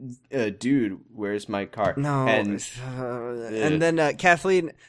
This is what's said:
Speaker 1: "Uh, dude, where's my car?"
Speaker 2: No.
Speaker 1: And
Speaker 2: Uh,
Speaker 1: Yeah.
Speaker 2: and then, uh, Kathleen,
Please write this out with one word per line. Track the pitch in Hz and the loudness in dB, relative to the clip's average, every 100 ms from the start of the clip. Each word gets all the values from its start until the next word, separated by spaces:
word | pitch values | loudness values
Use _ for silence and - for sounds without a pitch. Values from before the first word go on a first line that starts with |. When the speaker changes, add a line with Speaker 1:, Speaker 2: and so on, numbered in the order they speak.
| 131 123 - 135 | -16 -16 -6 -2
Speaker 1:
"Uh, | 107 95 | -2 -2
dude, | 120 139 104 92 - | 2 2 2 -4 -12
where's | 107 101 104 - | -8 -4 -4 -4
my | 101 95 | -4 -4
car?" | - 95 139 | 0 0 0
Speaker 2:
No. | 147 139 127 | 0 2 2
Speaker 1:
And | 107 104 101 - 123 131 127 | 2 2 -2 -6 -12 -10 -8
Speaker 2:
Uh, | 123 123 120 120 113 | -6 -6 -6 -8 -4
Speaker 1:
Yeah. | 110 151 | 0 2
Speaker 2:
and | 156 | 2
then, | 165 165 | 2 4
uh, | 147 - | 2 4
Kathleen, | 180 170 190 185 165 - | 4 4 4 2 0 -8